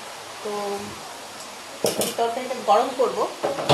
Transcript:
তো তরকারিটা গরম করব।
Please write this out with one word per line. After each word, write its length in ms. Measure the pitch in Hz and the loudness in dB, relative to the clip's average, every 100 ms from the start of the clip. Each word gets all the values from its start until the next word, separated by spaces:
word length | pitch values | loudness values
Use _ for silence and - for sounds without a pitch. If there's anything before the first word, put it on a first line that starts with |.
| - - - - | -12 -12 -12 -8
তো 80 | 214 208 202 202 208 202 - - - - - - - - - - 233 - | -4 -2 -2 -2 -6 -8 -10 -10 -12 -12 -12 -12 -12 -2 0 2 0 2
তরকারিটা 380 | 233 240 254 240 214 | 0 0 -2 -2 6
গরম 200 | 214 277 262 | 6 6 4
করব। 180 | 220 196 277 - - - - | 2 4 -2 0 -2 0 4